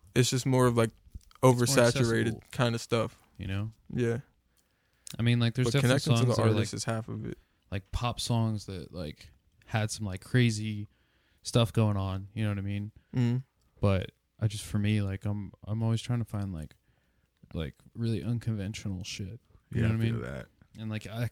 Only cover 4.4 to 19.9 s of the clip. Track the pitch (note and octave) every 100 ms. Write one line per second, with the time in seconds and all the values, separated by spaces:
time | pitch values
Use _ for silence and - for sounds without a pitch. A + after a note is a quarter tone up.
4.4 | _ _ _ _ _ _ - - A#2 A#2+
5.4 | A#2 B2 A#2 C#3 B2 C#3 - A#2 B2 -
6.4 | A2+ G#2+ G#2 G#2 A#2 A2+ A2 A2 - -
7.4 | _ _ - G2+ - - A#2+ - - A#2
8.4 | A2+ G#2 - F#2 - E2+ D2 - - _
9.4 | _ _ - A2+ G#2+ - G#2 F#2+ - B2+
10.4 | A#2+ G#2+ A2 G#2 G#2 _ _ _ _ _
11.4 | - B2 A2+ - G#2+ G2+ F#2+ F#2+ G2 A2
12.4 | G#2+ G2+ G2 G2+ G#2 - _ C3 A#2+ B2
13.4 | - _ _ - G#2 F#2+ - - _ -
14.4 | G#2 G#2 - G#2 G#2 G#2+ G2 G2 G#2 G#2
15.4 | F#2 - - A2 A2+ A2+ - A#2+ A2 G#2
16.4 | G2 E2 D2 _ _ _ _ _ _ _
17.4 | - - D2 - - - A#2 G#2+ F#2 A#2
18.4 | A#2 A2 G2 A2 G#2 F#2 F2+ - F#2+ A2+
19.4 | _ _ - A#2+ A2